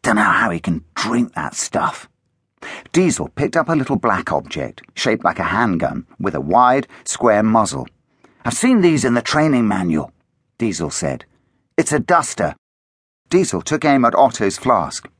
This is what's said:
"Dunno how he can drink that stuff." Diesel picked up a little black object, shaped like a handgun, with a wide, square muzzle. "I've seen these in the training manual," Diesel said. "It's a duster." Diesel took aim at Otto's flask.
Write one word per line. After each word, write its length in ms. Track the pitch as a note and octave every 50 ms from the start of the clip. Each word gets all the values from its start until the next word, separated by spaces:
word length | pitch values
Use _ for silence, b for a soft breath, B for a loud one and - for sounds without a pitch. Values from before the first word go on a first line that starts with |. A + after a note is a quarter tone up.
"Dunno 200 | - A2 G#2+ G#2
how 280 | G#2 G2+ - - A#2 A2
he 100 | E2+ E2
can 240 | - F#2+ E2+ D#2 - _ _
drink 400 | - - G#2+ A#2 A#2+ A#2+ - _
that 200 | - D2+ - -
stuff." 540 | - - - - - - - - - - _ _ _ _ _ _ _ _ _ _ _ B B B B B B
Diesel 360 | - E3+ F#3 E3+ - - D2+ C2+
picked 280 | _ - C#3+ C#3 -
up 120 | E3+ D3+ E3
a 60 | E3
little 220 | D3+ C3 B2+ C#3
black 340 | - - A#2 G2 F2+ D#2+ -
object, 520 | E2 D2 C#2+ - - D#2+ C2+ A1 - - - _ _
shaped 300 | - - - A2 - -
like 160 | F2 E2 -
a 140 | F2 D#2+ F2
handgun, 500 | G#2+ A#2+ A2 F2+ E2 D2 B1+ B1 - - _ - _
with 140 | - G2 -
a 40 | D2
wide, 460 | C#2 D2+ F2 A#2 B2+ B2 B2+ C#3 C3 B B B B
square 380 | - - - - A#2+ G#2 G#2
muzzle. 460 | G#2+ A2 A2 A2+ G#2+ F#2 - C2+ C2 - _ _ _ b b b b b b b b
"I've 100 | A2+ A#2
seen 280 | - - B3 C4 A3
these 220 | F3+ E3+ D#3+ C#3 A2+
in 100 | C3 A#2+
the 80 | A#2+ - -
training 340 | - D#3 D#3 D#3 C#3 B2 A#2
manual," 460 | G#2+ G2+ F#2+ F#2 F2 D#2+ D2+ C#2+ - _ _ _ _ _ _ _ _ _ _
Diesel 320 | A#2 A2 F#2+ E2 E2+ D2
said. 340 | - - F2+ D2+ C2 B1 - _ _ _ _ _ _ _ _ _ _
"It's 160 | - D#3 -
a 60 | D3+ D3+
duster." 560 | - - F3+ E3 C#3+ - - - F#2 D2+ - _ _ _ _ _ _ _ _ _ _ _ _ _ _ _
Diesel 320 | - F3+ F#3+ - - F2
took 220 | - - D#3 D3+ -
aim 200 | D3+ C#3 C3+ B2
at 100 | A#2+ -
Otto's 440 | - C3+ B2 - - G#2+ G2 F#2+ -
flask. 500 | - B2+ B2 G2 E2 - - - _ - _